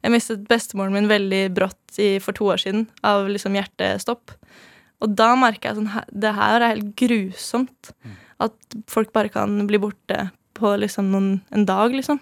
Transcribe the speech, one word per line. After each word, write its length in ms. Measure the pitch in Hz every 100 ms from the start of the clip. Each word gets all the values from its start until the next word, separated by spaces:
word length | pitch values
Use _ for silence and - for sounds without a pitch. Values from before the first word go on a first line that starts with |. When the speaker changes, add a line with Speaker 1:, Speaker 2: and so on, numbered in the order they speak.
Speaker 1:
jeg 80 | -
mistet 320 | 233 - 220 202
bestemoren 440 | 233 - 202 190
min 160 | 196 208
veldig 460 | 214 196 190 190
brått 440 | 185 190 - - -
i, 200 | 208 196
for 140 | -
to 120 | 196
år 160 | 202 175
siden 260 | 190 202 226 _
av 220 | 208 202 196
liksom 260 | 202 196 196
hjertestopp. 760 | 196 - - 101 - 240 - - _ - - - _ _
Og 140 | 220
da 200 | 202 226 254
merker 340 | 247 214 -
jeg 60 | 214
sånn, 160 | 214
«He-, 140 | 214 -
det 220 | 202 214
her 260 | 208 214 226
er 140 | 233
helt 220 | 214 208 202
grusomt.» 960 | 247 233 190 185 - 240 254 _ - -
Speaker 2:
Mm. 120 | 117 98 - _
Speaker 1:
At 120 | 226 _ _ 220 -
folk 260 | - 214
bare 160 | 220 208
kan 380 | - 208 208 208
bli 120 | 208
borte 520 | 208 - - - 196 _ _
på 160 | - 214 202
liksom 300 | 208 - 196
noen, 300 | 196 196 196 -
en 140 | - 202
dag, 240 | 190 226
liksom. 300 | 262 269 294